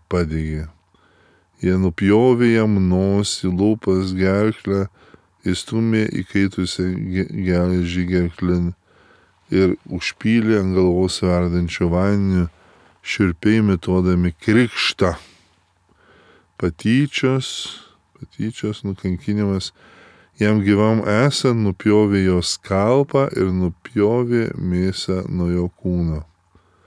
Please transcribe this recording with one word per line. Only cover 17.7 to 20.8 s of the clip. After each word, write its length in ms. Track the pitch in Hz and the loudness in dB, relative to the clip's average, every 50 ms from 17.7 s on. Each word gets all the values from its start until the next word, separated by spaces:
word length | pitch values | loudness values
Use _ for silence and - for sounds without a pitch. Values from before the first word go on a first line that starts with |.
| - - - - _ _ _ _ | -14 -18 -20 -20 _ _ _ _
patyčios, 720 | _ _ - - _ - 107 110 113 - - 107 107 - | _ _ -20 -16 _ -8 -8 -8 -6 -6 -6 -6 -6 -6
nukankinimas. 920 | - 98 95 - - 95 90 85 - - 104 104 104 98 98 92 - - - _ - - - - - - - - _ _ _ - | -8 -8 -8 -6 -4 -6 -6 -4 -4 -4 -2 0 0 0 -2 -2 -4 -8 -12 _ -20 -20 -20 -20 -20 -20 -20 -20 _ _ _ 0
Jam 220 | 107 104 107 107 | 0 2 2 4
gyvam 400 | 98 101 104 98 | 4 4 4 4